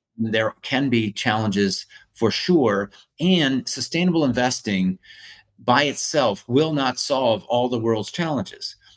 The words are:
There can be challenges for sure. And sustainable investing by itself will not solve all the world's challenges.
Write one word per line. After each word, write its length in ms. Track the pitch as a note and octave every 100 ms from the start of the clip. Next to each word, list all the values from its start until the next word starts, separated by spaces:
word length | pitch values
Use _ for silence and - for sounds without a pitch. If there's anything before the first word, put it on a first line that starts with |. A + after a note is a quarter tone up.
| _ -
There 360 | A2+ A2 A2 -
can 300 | - C3+ C#3
be 200 | A#2+ G#2+
challenges 760 | - B2 G#2+ A2 G2 G2 - - - _
for 180 | - A2+
sure. 600 | - - F3 A#2 G2 G2+ - _ -
And 480 | E3+ F3+ C#3 C3 -
sustainable 600 | C3 A2+ E3+ F3+ E3 C#3
investing 720 | A#2+ B2+ - A2 F#2+ F#2 F#2 - - - - _ _
by 260 | A#2+ B2
itself 600 | D3 - - D3+ A#2+ G2 -
will 260 | B2+ D#3+
not 260 | D3+ C3 -
solve 440 | - C3+ B2 G#2+
all 260 | - A#2+ B2
the 100 | B2
world's 300 | A2+ A2 G2
challenges. 680 | - E3 C3 F#2+ - - - _